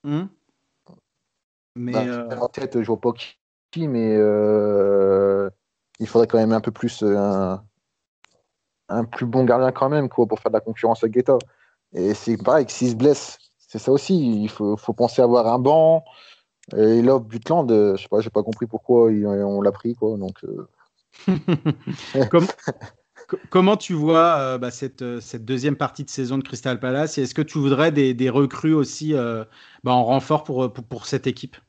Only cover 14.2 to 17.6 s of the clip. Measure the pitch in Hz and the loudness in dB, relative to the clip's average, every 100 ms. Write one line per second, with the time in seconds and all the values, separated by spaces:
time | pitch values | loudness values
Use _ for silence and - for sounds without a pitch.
14.2 | 127 107 107 - 104 104 - 113 120 - | 2 0 -4 -4 -4 -2 -6 -2 0 2
15.2 | 120 120 113 123 127 156 160 160 160 - | 4 4 2 2 4 4 4 2 -2 -20
16.2 | - _ _ _ - - 110 117 123 135 | -20 _ _ _ -8 2 4 4 4 2
17.2 | 110 117 - 170 | 0 -12 -2 0